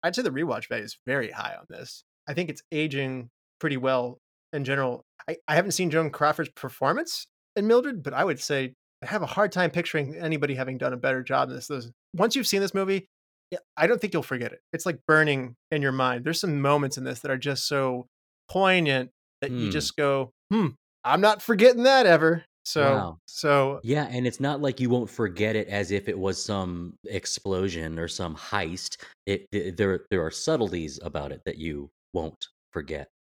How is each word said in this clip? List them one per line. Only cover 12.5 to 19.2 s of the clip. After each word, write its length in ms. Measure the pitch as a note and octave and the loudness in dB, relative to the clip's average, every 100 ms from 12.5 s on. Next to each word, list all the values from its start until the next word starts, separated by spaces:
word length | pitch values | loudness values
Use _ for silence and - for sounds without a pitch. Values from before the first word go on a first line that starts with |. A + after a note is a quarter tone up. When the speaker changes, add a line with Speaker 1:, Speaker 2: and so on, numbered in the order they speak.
| G3 | 0
Speaker 1:
this 120 | G3 | 0
movie, 340 | G3 F#3+ G3 - _ _ _ _ | -2 0 -2 -4 _ _ _ _
yeah, 80 | F3+ _ - | -12 _ 0
I 120 | E3 | 2
don't 120 | A#3 | 2
think 120 | G#3 | 0
you'll 100 | E3+ | -2
forget 300 | B2+ C3 A#2 | -2 -6 -6
it. 80 | - _ | -10 _
It's, 140 | D#3+ F#3 | -6 -4
like, 140 | D3 _ | -6 _
burning 480 | D#3 D3+ C3+ B2+ B2 _ | 4 4 2 -2 -12 _
in 100 | D#3 | 0
your 80 | C#3 | 0
mind. 320 | C3 B2+ B2 | 2 0 0
There's 160 | B2+ F3+ | -2 -2
some 200 | F#3+ D3 | -2 0
moments 360 | C#3 D3 C#3 C3 | 4 4 2 -4
in 60 | |
this 160 | C3 B2+ | -6 -6
that 120 | C#3+ | -4
are 40 | C3 | -4
just 300 | C#3 C3 - | -2 -4 -2
so 400 | C#3+ C3+ B2 B2 _ _ _ _ | 0 0 -2 -8 _ _ _ _
poignant 640 | F#3+ F#3+ F#3 D#3 C3+ B2+ _ | 2 4 4 4 2 -2 _